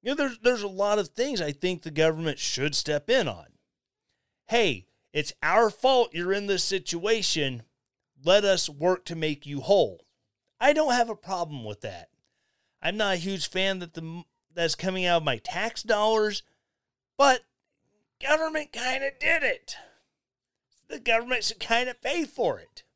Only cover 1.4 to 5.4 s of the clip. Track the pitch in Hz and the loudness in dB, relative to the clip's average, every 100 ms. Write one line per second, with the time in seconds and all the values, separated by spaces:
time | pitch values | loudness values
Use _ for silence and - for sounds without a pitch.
1.4 | 160 139 180 180 165 151 160 160 165 131 | -4 -2 -4 -4 -6 2 2 2 -4 -4
2.4 | - - 147 139 - 147 - 254 165 92 | -4 -2 -2 -2 -2 -2 2 0 0 -6
3.4 | 78 _ _ _ _ _ _ _ _ _ | -14 _ _ _ _ _ _ _ _ _
4.4 | _ 233 202 107 - _ _ 151 151 - | _ 2 2 -2 -10 _ _ -6 -6 -4